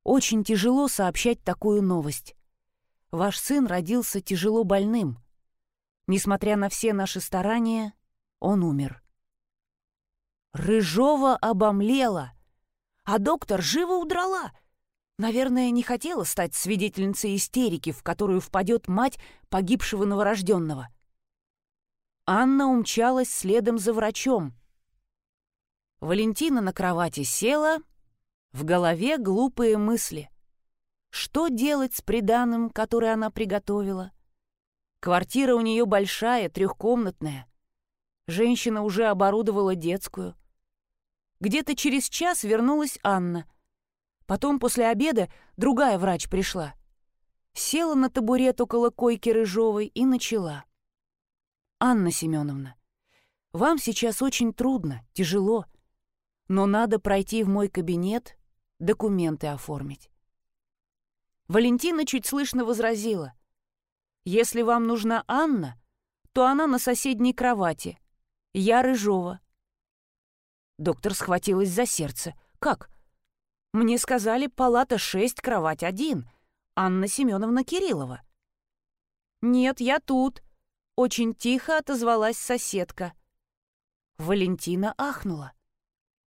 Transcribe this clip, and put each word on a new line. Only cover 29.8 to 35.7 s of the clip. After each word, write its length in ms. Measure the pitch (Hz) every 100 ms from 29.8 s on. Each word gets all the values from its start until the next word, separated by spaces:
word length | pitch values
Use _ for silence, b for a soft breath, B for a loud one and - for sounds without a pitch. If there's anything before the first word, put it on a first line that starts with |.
| 208 233 - 156 143 - _ _ _ _ _ _ _
Что 400 | - - 294 330
делать 440 | 233 277 285 262
с 80 | -
приданым, 680 | - 226 202 233 240 233 233
которое 440 | - 220 233 226
она 160 | 220 220
приготовила? 800 | - 214 202 - 202 196 190 190 - _ _ _ _ _ _ _ _
Квартира 520 | 180 175 185 254 269 240
у 60 |
нее 240 | 226